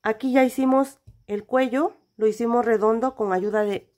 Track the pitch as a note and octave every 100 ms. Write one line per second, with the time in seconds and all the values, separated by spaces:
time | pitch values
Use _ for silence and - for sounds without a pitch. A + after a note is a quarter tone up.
0 | G#3+ A3 C4 C4 B3+ C4 C4 C4 C4+ -
1 | - _ - G#3 - B3+ C4 B3+ F4+ -
2 | _ - A3 G#3 A#3 A#3+ A#3 A3 G#3+ A3+
3 | B3+ B3+ G#3 F#3 G3+ G#3 G#3 G3 _